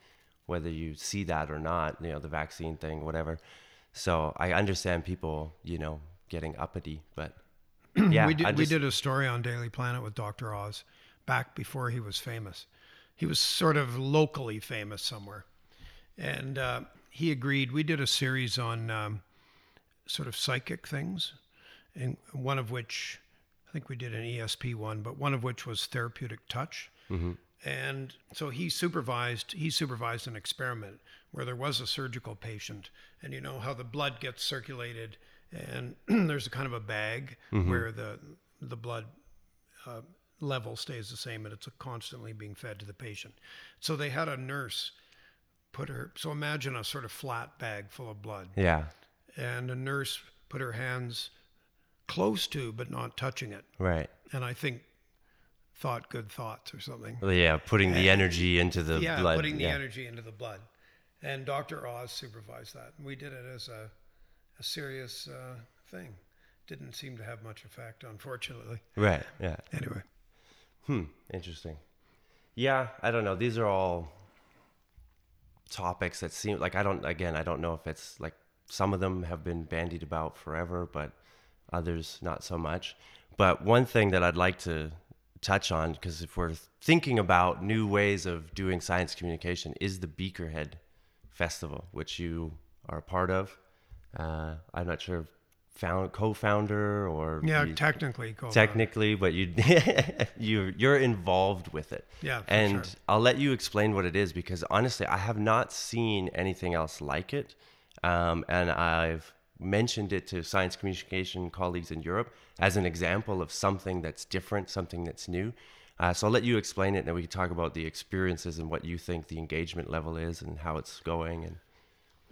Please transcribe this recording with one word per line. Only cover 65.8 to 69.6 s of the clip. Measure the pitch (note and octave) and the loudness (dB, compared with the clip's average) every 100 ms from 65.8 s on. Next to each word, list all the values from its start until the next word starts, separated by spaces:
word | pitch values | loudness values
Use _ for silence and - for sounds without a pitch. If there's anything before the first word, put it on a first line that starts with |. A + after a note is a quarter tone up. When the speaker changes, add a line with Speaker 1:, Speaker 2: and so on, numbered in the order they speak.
| _ | _
Speaker 2:
thing. | F#2 A2+ G2 _ _ _ _ - | -16 -16 -18 _ _ _ _ -16
Didn't | C#3+ C3+ A#2+ | -14 -12 -12
seem | C#3 A#2+ | -12 -12
to | |
have | G#2+ A#2 | -12 -12
much | A2 G#2+ | -14 -16
effect, | G#2 - A#2 A2 | -18 -16 -16 -16
unfortunately. | B2+ G#2+ C3+ B2 - B2 A2 A#2 - - | -18 -14 -10 -8 -8 -10 -10 -12 -8 4
Speaker 1:
Right, | G#2 D#2 - - | 4 4 0 -6
yeah. | F#2 D#2+ | -4 -4